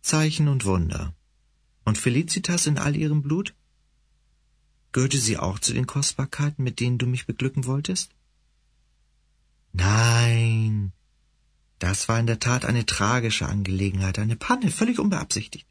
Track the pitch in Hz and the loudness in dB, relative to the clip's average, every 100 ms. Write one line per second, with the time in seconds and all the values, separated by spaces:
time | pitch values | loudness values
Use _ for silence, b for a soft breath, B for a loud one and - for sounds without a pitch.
0 | - 156 156 160 151 135 98 92 82 - | 2 2 2 2 2 2 2 2 0 -2
1 | 78 - _ _ _ _ _ _ - 107 | -8 -10 _ _ _ _ _ _ -2 0
2 | 127 123 165 - - 175 - 147 147 147 | 0 0 0 -4 -2 -2 0 0 0 0
3 | 156 151 143 165 202 _ _ _ _ _ | 0 0 0 -2 -4 _ _ _ _ _
4 | _ _ _ _ _ _ _ _ _ - | _ _ _ _ _ _ _ _ _ 0
5 | 131 139 110 107 90 98 - 123 123 143 | 2 0 0 0 -2 -2 -2 -2 -2 -2
6 | 135 - 156 - 147 147 127 - 123 123 | -2 -2 -6 -2 -2 -2 -6 -2 -2 0
7 | 127 123 - - 131 139 123 139 147 185 | 0 -2 -4 -4 -2 -2 -2 -2 -2 -4
8 | - _ _ _ _ _ _ _ _ _ | -6 _ _ _ _ _ _ _ _ _
9 | _ _ _ _ _ _ _ 92 92 110 | _ _ _ _ _ _ _ -2 2 4
10 | 113 117 117 117 113 113 110 107 98 - | 4 4 4 4 4 2 2 0 -2 -8
11 | _ _ _ _ _ _ _ _ 90 95 | _ _ _ _ _ _ _ _ -2 0
12 | - 113 117 117 120 123 123 117 107 - | 0 2 2 0 2 0 2 0 0 0
13 | 101 123 113 - - 101 92 95 98 95 | 2 2 0 -2 -2 -2 0 0 0 0
14 | 95 95 107 113 - 254 214 - 226 240 | -2 0 -2 -2 0 0 0 0 0 2
15 | 208 185 - - - - - | 0 -2 -2 -6 -6 -16 -20